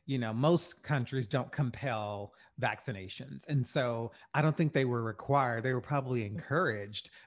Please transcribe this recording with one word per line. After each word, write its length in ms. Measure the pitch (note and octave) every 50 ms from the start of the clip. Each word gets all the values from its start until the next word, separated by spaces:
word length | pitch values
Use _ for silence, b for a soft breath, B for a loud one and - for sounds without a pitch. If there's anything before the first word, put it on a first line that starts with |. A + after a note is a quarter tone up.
| B
you 140 | - C3+ B2+
know, 120 | A#2 A2
most 520 | A2 A#2 C3+ D#3+ F3 E3 - - - - -
countries 420 | - D3+ C#3 A#2+ - C#3 C3 A#2+
don't 260 | - - C3 B2+ -
compel 840 | - - C#3+ B2 - - - C3+ A#2 A2 G#2 G#2 G#2 G2+ G2+ G2+ b b b b b -
vaccinations. 840 | B2 A#2 G2+ - - - A2 F#2+ F#2+ F#2 - - - C#3+ C#3+ C3+ -
And 180 | - D3 C#3 A#2+
so 440 | - - D3+ B2+ A#2+ A#2 A2+ A#2 A#2 B B B B -
I 80 | D3 D3
don't 120 | D#3 D3+
think 180 | - E3 D3+ -
they 120 | C#3+ C3+
were 160 | B2 A#2+ A#2
required. 600 | A2+ A2+ G#2 - - - C#3+ C#3+ C3+ B2 A#2 A2+ A2
They 100 | C3 B2+
were 80 | B2
probably 420 | A#2+ - D3 C#3+ C3 B2+ B2+ A#2+ A2
encouraged, 840 | G2+ G#2 D#3+ - - C#3 E3 F#3 C#3+ A2 G#2 G2+ G2+ G#2+ - - - B B B